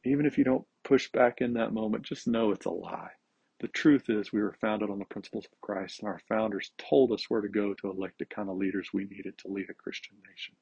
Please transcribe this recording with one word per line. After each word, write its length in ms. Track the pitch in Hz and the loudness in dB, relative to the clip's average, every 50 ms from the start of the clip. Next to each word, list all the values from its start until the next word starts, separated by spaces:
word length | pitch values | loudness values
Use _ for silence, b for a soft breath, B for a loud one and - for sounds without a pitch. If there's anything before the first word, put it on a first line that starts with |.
| _ | _
Even 220 | 123 139 143 151 | 2 2 4 4
if 100 | 143 - | 2 4
you 80 | - 139 | 4 4
don't 220 | 127 131 - - _ _ _ _ | 4 4 2 0 _ _ _ _
push 260 | - 139 131 - - | 4 4 4 4 2
back 300 | - - 127 123 120 - | 4 6 6 6 6 2
in 140 | 127 120 120 | -2 0 2
that 180 | 117 113 110 110 | 0 0 0 0
moment, 320 | 110 110 110 107 120 - | -2 -2 0 -2 -2 -4
just 240 | - - - - 135 | -6 -10 -6 -2 0
know 220 | 117 113 113 107 | 2 4 4 2
it's 160 | 98 92 - | 2 0 -2
a 40 | 92 | -4
lie. 400 | 87 90 90 85 87 82 82 - - _ _ _ _ _ _ _ _ _ | -4 -4 -6 -8 -10 -10 -10 -12 -16 _ _ _ _ _ _ _ _ _
The 80 | - - | -10 -6
truth 420 | - - - 156 143 131 - - | -6 4 6 6 6 6 4 2
is 220 | 113 107 98 - - | 0 0 0 0 0
we 100 | 107 104 | 0 0
were 140 | 98 - _ | 0 -2 _
founded 300 | - 110 107 104 107 104 | -2 0 0 0 -2 -4
on 80 | 101 98 | -4 -6
the 80 | 101 | -8
principles 400 | _ - 104 98 - - 110 98 | _ -10 -12 -12 -8 -10 -10 -10
of 140 | - _ _ | -10 _ _
Christ, 400 | - - 101 95 95 92 - - | -8 -6 -6 -6 -6 -8 -10 -8
and 80 | - 104 | -6 -6
our 120 | 92 85 _ _ | -8 -8 _ _
founders 440 | 113 110 110 110 98 98 - - _ | 0 0 0 0 -2 -4 -8 -8 _
told 360 | - - - - 143 131 120 113 | -16 -2 4 6 6 6 6 4
us 180 | 101 - - | 0 0 -2
where 100 | 117 113 | -2 -2
to 80 | 104 101 | -2 0
go 240 | 98 107 104 101 98 | 0 0 0 0 -2
to 180 | - - 98 | -4 -6 -8
elect 280 | 95 95 95 92 - _ | -6 -4 -6 -6 -6 _
the 80 | - | -10
kind 240 | _ - - 104 95 | _ -6 -8 -6 -4
of 60 | 92 | -4
leaders 340 | 92 98 95 92 98 90 - - | -2 -2 -2 -2 -2 -4 -2 -4
we 120 | 98 98 | -4 -4
needed 340 | 101 101 101 95 95 - - | -4 -10 -12 -12 -12 -12 -12
to 100 | - 92 | -10 -8
lead 220 | 98 101 92 - | -6 -6 -6 -8
a 40 | - | -10
Christian 420 | _ _ - - - - - _ _ _ - | _ _ -10 -10 -10 -14 -14 _ _ _ -20
nation. 260 | - - - - _ _ | -16 -16 -16 -16 _ _